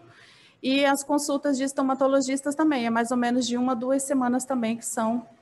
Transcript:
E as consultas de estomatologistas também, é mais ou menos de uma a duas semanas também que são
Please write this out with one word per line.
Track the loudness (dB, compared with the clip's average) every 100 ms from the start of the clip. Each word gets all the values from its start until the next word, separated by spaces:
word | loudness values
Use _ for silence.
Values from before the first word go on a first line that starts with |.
| -10 -20 -20 -20 -20 _
E | -2 2
as | 2 2
consultas | 0 -2 0 -2 0 0
de |
estomatologistas | -2 -2 -2 2 2 2 2 -2 -2
também, | 0 2 2
é | 0
mais | 0 0
ou | 0
menos | 0 0 0
de | 0
uma | 0
a |
duas | 0 0 0
semanas | 0 0 0 0
também | -2 -2 -2 -4
que |
são | -6 -4 -2 -2 -6 -18